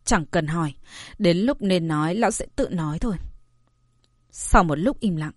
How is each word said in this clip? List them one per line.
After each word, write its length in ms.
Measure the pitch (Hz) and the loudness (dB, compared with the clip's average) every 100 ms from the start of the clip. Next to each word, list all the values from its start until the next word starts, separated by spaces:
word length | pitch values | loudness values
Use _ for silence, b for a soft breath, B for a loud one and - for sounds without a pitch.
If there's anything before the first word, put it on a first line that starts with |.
| - | 0
Chẳng 200 | 180 147 | 0 2
cần 220 | 175 151 | -2 0
hỏi, 260 | 170 151 - B B B B | -2 -4 -6 B B B B
đến 200 | 185 170 | 4 4
lúc 240 | 233 294 | 2 0
nên 260 | 196 180 160 | 2 2 2
nói 280 | 151 156 208 | 0 0 2
lão 160 | 214 | 0
sẽ 140 | - - - | 0 -6 -4
tự 140 | - | -2
nói 300 | 175 156 160 | -2 -4 -2
thôi. 160 | 240 180 - - _ _ _ _ _ _ _ _ _ | -2 -4 -8 -14 _ _ _ _ _ _ _ _ _
Sau 320 | - - 226 | -12 2 4
một 120 | 170 147 | 4 2
lúc 240 | 214 - | -2 0
im 160 | 214 156 | -2 -2
lặng. 160 | 156 | -6